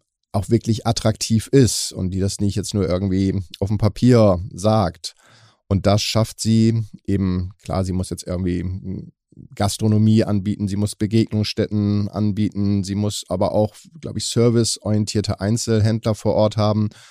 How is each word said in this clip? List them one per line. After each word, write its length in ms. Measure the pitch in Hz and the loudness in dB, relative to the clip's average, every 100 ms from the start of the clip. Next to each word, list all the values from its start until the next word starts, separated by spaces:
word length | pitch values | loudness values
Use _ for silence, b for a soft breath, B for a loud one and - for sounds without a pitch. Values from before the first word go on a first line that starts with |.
| _ _ _ | _ _ _
auch 200 | 101 95 | -6 0
wirklich 360 | 113 - 110 117 | 0 2 -2 -2
attraktiv 640 | 113 110 104 - 113 - | -2 -2 -2 0 0 4
ist 420 | 139 113 - - | 4 4 2 -6
und 180 | - 95 | -4 -4
die 100 | 92 | -2
das 180 | 98 - | -2 -2
nicht 160 | 101 | -2
jetzt 200 | 98 - | -2 -4
nur 120 | 101 78 | -2 0
irgendwie 560 | 92 98 92 98 95 - - | 0 0 0 0 0 -6 -6
auf 80 | 101 | -2
dem 100 | 104 | 0
Papier 640 | 107 - 123 117 107 87 95 | 0 2 4 6 6 4 -2
sagt. 600 | 87 104 110 87 - - - b b b b - | -2 0 2 0 -4 -16 -18 b b b b -2
Und 180 | 98 101 | 0 2
das 160 | 104 | 2
schafft 360 | - 110 113 - | 0 -2 -2 -2
sie 440 | 110 113 113 113 104 - - | 0 4 4 2 -4 -10 -2
eben, 460 | 98 95 90 90 - | 0 0 -2 -4 -10
klar, 200 | - 92 | -6 -4
sie 100 | 92 | -2
muss 180 | 92 92 | -2 -4
jetzt 160 | 92 - | -8 -8
irgendwie 840 | 90 92 90 92 95 92 92 - _ _ - - | -4 -2 -2 -4 -8 -10 -12 -14 _ _ -20 -14
Gastronomie 720 | 135 104 - 110 107 110 110 | -4 -4 0 2 4 6 4
anbieten, 440 | 107 104 98 - 101 | 4 0 -2 -4 -4
sie 80 | 101 | -2
muss 200 | 104 - | -4 -4
Begegnungsstätten 1120 | 104 113 113 107 104 - - 104 101 104 101 | -2 0 0 -2 -2 -2 -2 0 0 0 -2
anbieten, 760 | 98 104 98 104 98 101 101 | -2 -2 0 -2 0 0 0
sie 100 | 95 | -2
muss 300 | 98 104 - - | -4 -4 -4 -6
aber 240 | 92 98 | -2 0
auch, 220 | 104 104 - - 156 | 0 -2 -4 -20 -14
glaube 180 | - 107 | -10 -8
ich, 80 | - | -4
serviceorientierte 1120 | 117 120 117 110 - 101 107 104 107 98 - | 2 2 4 0 -2 -2 -2 0 -2 -4 -4
Einzelhändler 720 | 95 117 - 110 110 113 117 | -2 -2 0 2 2 0 -2
vor 200 | 104 107 | -2 0
Ort 240 | - 107 110 | 2 0 2
haben, 320 | 104 107 104 B B | 0 0 -2 B B